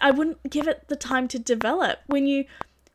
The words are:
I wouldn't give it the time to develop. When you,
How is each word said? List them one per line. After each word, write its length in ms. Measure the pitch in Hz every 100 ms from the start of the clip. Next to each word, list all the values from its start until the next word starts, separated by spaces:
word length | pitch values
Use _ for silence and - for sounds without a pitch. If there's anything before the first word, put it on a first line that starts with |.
I 80 | 285
wouldn't 400 | 269 311 - 277
give 160 | 294 302
it 220 | - -
the 80 | 285
time 320 | - 254 254
to 100 | 254
develop. 640 | 233 233 220 339 226 - -
When 180 | 285 277
you, 180 | 277 277 - - _ _